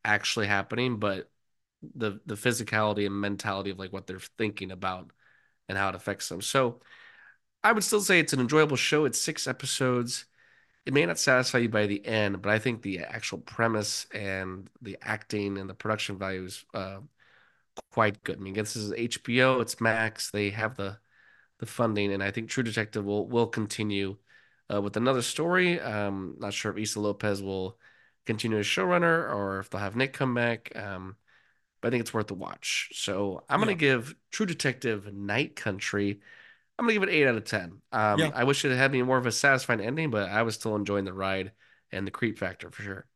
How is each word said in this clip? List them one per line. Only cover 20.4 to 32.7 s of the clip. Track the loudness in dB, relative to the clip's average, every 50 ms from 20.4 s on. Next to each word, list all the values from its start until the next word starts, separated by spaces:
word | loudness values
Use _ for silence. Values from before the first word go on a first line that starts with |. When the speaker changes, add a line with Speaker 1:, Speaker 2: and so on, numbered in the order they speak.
| -2 -2
Speaker 1:
have | -2 -2 -4 -4 -2
the, | -4 -6 -6 -8 -12 _ _ _ _ _ _ _ _ _ _ _ _
the | -12
funding, | -10 -2 0 0 2 2 2 0 0 0
and | 0
I | -2 -2
think | -2 -4 -6 -4
True | -2 -2
Detective | -2 0 -2 -2 -4 -2 -4 -4 -2
will, | 0 -2 -2 -2 0
will | 2 2 2
continue, | 2 0 -4 -4 -4 -4 -4 -2 -2 -2 -2 -2 -4 -6 -10 _ _ -20 -20 _ _ _ _ _ _
uh, | -2 -2
with | -2 0 -2
another | 2 2 2 2 2
story. | 0 -2 -4 -2 0 2 2 4 4 2 2 0
Um, | -4 -4 -4 -2 -2 -2 -4 -4 -6 -8 -10 -8
not | -8 -6 -6
sure | -4 -4 -4
if | -4 -2
Issa | -4 -4 -4 -2
Lopez | -2 -2 -2 0 0 0 0 -2
will | -4 -6 -4 -4 -4 -6 -8 _ _ -20 _ _ _ _ _ _ _
continue | -4 -4 -2 0 0 0 2
as | 2
showrunner | 0 0 0 2 4 4 4 4 4 4 2 0 -2 -2
or | -2 -2 -2 -4 -4
if | -6 -6
they'll | -6 -4
have | -4 -4 0
Nick | 0 0 0
come | 2 0 0 2 2
back. | 2 2 2 0 -2 _ -14 -12
Um, | -10 -10 -10 -10 -10 -10 -12 -14 _ _ _ _ _ _ _ _ _ _ _ _ _
but | -2 0
I |
think | 0 0
it's | -2 -2
worth | -2 -2 -2
the | -2 -6
watch. | -8 -8 -10 -12 -8 -6 -4